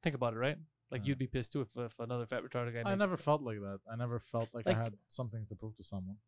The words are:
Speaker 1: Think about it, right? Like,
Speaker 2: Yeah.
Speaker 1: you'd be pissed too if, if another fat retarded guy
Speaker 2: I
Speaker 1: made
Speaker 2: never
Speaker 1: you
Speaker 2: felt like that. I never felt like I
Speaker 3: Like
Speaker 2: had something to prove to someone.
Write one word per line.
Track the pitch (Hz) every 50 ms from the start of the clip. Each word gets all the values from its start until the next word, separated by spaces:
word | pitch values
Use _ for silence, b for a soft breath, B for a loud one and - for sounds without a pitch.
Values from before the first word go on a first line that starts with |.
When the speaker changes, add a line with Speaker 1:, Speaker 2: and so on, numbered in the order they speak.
| -
Speaker 1:
Think | 170 143
about | 127 123 120 113
it, |
right? | 113 123 143 151 151 160 - _ _ _ _
Like, | - 127
Speaker 2:
Yeah. | 101 139
Speaker 1:
you'd | 139 127
be | 131
pissed | 127 - 131 117 -
too | - 143
if, | 127 - -
if | 123 120 117 - -
another | 120 117 123 120 120
fat | 110 127 120 -
retarded | 131 - 127 120 120 117
guy | 117
Speaker 2:
I | 117 196
Speaker 1:
made | 196 196
Speaker 2:
never | 208 190 180
Speaker 1:
you |
Speaker 2:
felt | - - 147 151 151
like | 139 120 110 104
that. | 101 98 98 98 _ 110
I | 113
never | 117 123 120 120 113
felt | - - - 117 117 113 -
like | 120 110
I | -
Speaker 3:
Like | - 110 117
Speaker 2:
had | 113 202 202 _
something | _ - - 127 113 104 113 107
to | - 110
prove | - 110 110 110
to | - 95
someone. | - - 98 92 92 202 208 _